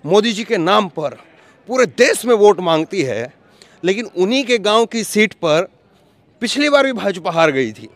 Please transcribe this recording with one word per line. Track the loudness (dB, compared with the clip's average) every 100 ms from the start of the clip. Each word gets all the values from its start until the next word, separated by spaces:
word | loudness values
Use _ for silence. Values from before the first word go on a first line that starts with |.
मोदी | 2 2 2
जी | -6
के | -4 -2
नाम | 0 0 0
पर | -6 -8 -10 _ _ _ _ -6
पूरे | -2
देश | -2 2 2 2
में | 0
वोट | 4 4 4
मांगती | 0 0 0 -4
है, | -4 -6 -8 _ _ _ _ _
लेकिन | -4 -4 -4 -2
उन्हीं | 0 0
के | 0 -2
गांव | 2 0
की | 0 -4
सीट | -4 0 0
पर | -2 0 0 -2 _ _ _ _ _ _ _
पिछली | -6 -2 2
बार | 2
भी | 2
भाजपा | -2 -6 -6 -4
हार | 0 2
गई | 2 -4
थी। | -8 -20